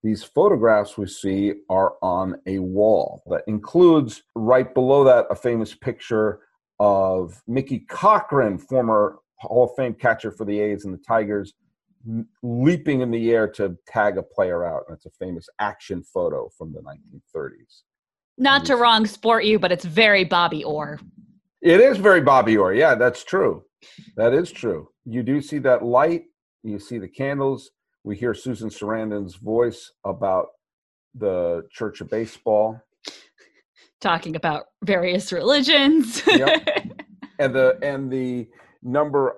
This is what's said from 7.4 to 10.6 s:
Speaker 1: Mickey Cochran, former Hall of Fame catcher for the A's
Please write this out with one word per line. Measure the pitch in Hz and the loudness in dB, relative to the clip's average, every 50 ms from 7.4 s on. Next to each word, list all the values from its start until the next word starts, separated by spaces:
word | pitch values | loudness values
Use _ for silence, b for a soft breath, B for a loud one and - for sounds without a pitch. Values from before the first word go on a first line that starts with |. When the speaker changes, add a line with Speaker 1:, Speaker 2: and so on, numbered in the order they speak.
| _ | _
Speaker 1:
Mickey | - 117 131 135 - 139 107 - _ | -6 -4 -4 -4 -4 -8 -8 -8 _
Cochran, | - - - 208 220 196 - - - 139 127 107 98 | -12 0 2 4 4 4 0 0 0 0 0 0 -2
former | 87 - _ 131 131 120 113 110 104 104 95 - _ _ _ _ | -6 -8 _ -2 0 0 2 2 2 2 0 -2 _ _ _ _
Hall | _ - - - 123 127 | _ -14 -2 2 2 2
of | 120 - | 2 0
Fame | - 131 123 113 | -6 -6 -6 -6
catcher | - - 120 113 110 - 110 | -2 0 -2 0 0 -4 -12
for | 95 _ 110 | -10 _ -8
the | 101 104 | -6 -2
A's | 104 | -2